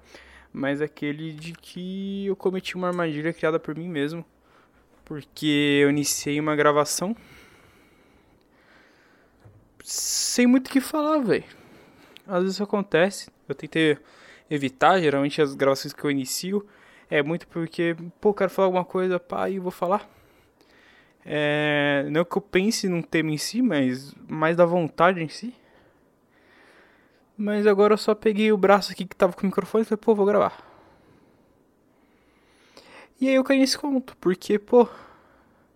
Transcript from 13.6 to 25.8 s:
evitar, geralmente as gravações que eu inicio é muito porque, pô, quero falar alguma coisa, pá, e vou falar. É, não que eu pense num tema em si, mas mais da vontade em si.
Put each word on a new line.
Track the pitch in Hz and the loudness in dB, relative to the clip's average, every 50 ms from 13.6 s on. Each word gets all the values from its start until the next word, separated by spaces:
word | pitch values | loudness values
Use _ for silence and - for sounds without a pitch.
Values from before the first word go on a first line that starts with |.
| - 151 - 165 160 156 147 143 - - - - - - - - _ _ | -10 -6 -2 0 2 2 2 0 -4 -14 -20 -20 -20 -20 -20 -20 _ _
evitar, | 156 147 139 135 131 - 151 151 185 190 | -6 -4 -4 -4 -2 2 4 4 4 6
geralmente | 170 147 139 139 139 147 143 - | 4 2 2 2 0 -2 0 0
as | 156 139 139 | 0 0 0
gravações | 139 139 135 139 135 - 147 - | 0 2 2 2 0 -2 -10 -14
que | - - | -6 -4
eu | 147 | -2
inicio | 139 139 131 127 - - - 180 196 208 202 - _ - - - - - - _ | -2 -2 -4 -6 -8 -8 -6 -4 -4 -4 -6 -6 _ -20 -20 -20 -20 -20 -14 _
é | 165 151 143 | -2 -2 0
muito | 151 165 165 - - | 0 -4 -6 -8 -10
porque, | - 175 165 156 - - 170 170 170 165 165 175 - _ | -8 -8 -8 -8 -4 -4 -2 -2 -2 -4 -10 -16 -18 _
pô, | - 214 202 | 0 0 0
quero | - 196 180 | 2 -2 -2
falar | - - 190 | 0 0 0
alguma | 185 180 185 180 | 2 2 0 -2
coisa, | 185 - 185 185 185 180 175 | -2 -4 -4 -2 -2 -2 -4
pá, | 175 _ - 190 190 185 | -4 _ -6 -4 -4 -4
e | 190 196 | -4 -6
vou | 180 180 | -6 -8
falar. | 175 - 185 175 190 311 - - _ _ _ _ _ _ _ _ _ _ _ _ _ _ _ _ _ _ _ _ _ _ _ | -6 -6 -2 -2 -2 -2 -2 -8 _ _ _ _ _ _ _ _ _ _ _ _ _ _ _ _ _ _ _ _ _ _ _
É, | - 151 151 147 147 147 151 151 151 147 147 143 143 143 143 139 147 | -8 -4 -2 -2 0 0 0 0 0 0 2 2 2 0 0 -2 0
não | 147 156 175 | 0 -2 -2
que | - - | 0 -2
eu | 190 - | -4 -6
pense | - - 180 185 214 226 - - 190 | 0 0 0 0 2 -2 -2 -2 -2
num | 180 170 160 | -2 -2 -4
tema | - - 165 156 160 | -2 -2 -2 0 0
em | 151 143 | -2 -4
si, | - - - 233 254 | -4 -6 -2 0 0
mas | 233 170 143 135 127 127 131 135 143 - - - - | 0 2 2 0 0 -2 -4 -8 -14 -20 -20 -14 -10
mais | - 156 156 160 170 | -6 -2 0 0 4
da | 170 175 | 4 4
vontade | 170 170 180 170 143 - - 165 180 190 175 160 | 4 4 0 0 -2 0 2 2 4 4 2 -4
em | 147 | -8
si. | - - - 240 - - _ _ _ _ | -8 -12 -14 -14 -14 -16 _ _ _ _